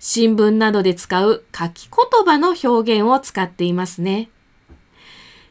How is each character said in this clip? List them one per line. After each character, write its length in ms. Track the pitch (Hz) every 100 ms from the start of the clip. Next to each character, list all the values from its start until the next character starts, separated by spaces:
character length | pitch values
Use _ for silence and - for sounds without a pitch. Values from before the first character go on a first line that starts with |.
新 340 | - 233 226
聞 160 | 220 214
な 220 | 220 220
ど 100 | 208
で 140 | 190 175
使 280 | - 185
う 200 | 202 220 _ -
書 120 | 170
き 200 | - -
言 360 | - 494 480
葉 140 | 370 302
の 180 | 349 349
表 60 | 262
現 420 | 233 226 214 214
を 120 | 262
使 200 | - 202
っ 80 | 180
て 140 | -
い 100 | 175
ま 140 | 180 180
す 160 | -
ね。 280 | 180 202 226 _ _ _ _ - _ _ - - - - _